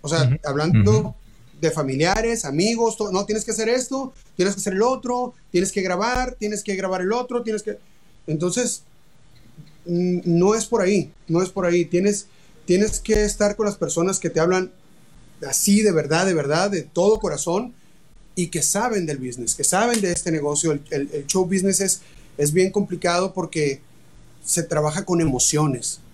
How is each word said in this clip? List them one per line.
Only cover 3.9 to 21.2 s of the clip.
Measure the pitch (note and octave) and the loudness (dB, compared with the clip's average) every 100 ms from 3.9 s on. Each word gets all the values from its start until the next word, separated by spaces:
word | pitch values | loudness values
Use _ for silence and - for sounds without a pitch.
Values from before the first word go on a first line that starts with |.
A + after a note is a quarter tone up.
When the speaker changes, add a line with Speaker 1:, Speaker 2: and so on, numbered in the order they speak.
| C4+ C4+ - - - | -6 -6 -12 -18 -2
Speaker 1:
tienes | F#3 G3 | -2 0
que | |
hacer | G#3 | -4
el | F#3+ | 0
otro, | A#3 C4 A#3+ B3 B3 - - | 0 0 -4 -4 -4 -10 -4
tienes | F3 F#3+ | -2 0
que | G3+ | -2
grabar, | F#3 F3+ A3 B3 B3 B3 | -2 -2 0 -2 -4 -4
tienes | G#3 G#3 | -6 -6
que | - F#3+ | -6 -4
grabar | F#3 F#3 | -4 -2
el | F#3 | 0
otro, | A#3 B3 A#3+ | -2 -2 -4
tienes | A3+ G#3+ | -4 -6
que... | G#3 G#3 - - - - - | -6 -12 -14 -20 -20 -18 -6
Entonces, | D#3 F3+ G3+ A#3+ - - - - - - - - - - - E3+ | -2 0 0 -2 -4 -14 -20 -20 -20 -20 -20 -20 -20 -20 -18 -4
n-, | F3 F3+ F3+ F3+ | 0 0 0 2
no | E3+ F#3 A3 | 4 4 2
es | A3 | 0
por | A#3 | 0
ahí, | F#3 G3+ C3 - - | 2 2 -2 -10 -2
no | E3 | 0
es | F#3 | 0
por | G3 F3+ | -2 2
ahí. | F3 E3+ | 2 2
Tienes, | F3 G3 G3+ - - - - - | 2 2 0 -8 -20 -20 -16 2
tienes | F3+ G#3+ - | 2 4 0
que | - G#3+ G#3 | 0 2 2
estar | - G#3 G#3 | 2 0 2
con | G#3 | -2
las | G3+ | -2
personas | D#3 E3+ F3+ F#3+ | -2 0 0 0
que | E3+ | -2
te | D#3 | 0
hablan | E3 F#3 F#3 - - - - - - - C#3 | 2 2 0 -10 -20 -20 -20 -20 -20 -14 -4
así | - - G3+ | -2 4 4
de | G#3+ | 4
verdad, | D#3+ C#3+ D#3+ G3 | 2 2 2 2
de | |
verdad, | E3+ C#3 D#3 G3+ | 0 0 0 0
de | F#3+ | -2
todo | C3+ - G3 G#3+ | -4 2 4 4
corazón, | F#3+ D3 - F3+ B3 - - - - - - | 0 -4 -2 -2 -4 -14 -20 -20 -20 -20 -12
y | - F3 | -6 -4
que | D#3+ | -2
saben | - G3+ A#3+ G#3 D#3+ | -2 0 0 -2 -4
del | C3+ | -6
business, | B2+ B2 A2+ - | -8 -6 -6 -2
que | |
saben | D3 F#3 A#3+ A#3 | 0 2 2 2
de | F#3+ | 0
este | F3 F3 | -2 -2
negocio. | D#3+ D3 D3 E3 | -2 -2 -2 0
El, | C#3+ - | -2 -4
el, | D3 C#3+ | -6 -4
el | A2+ | -8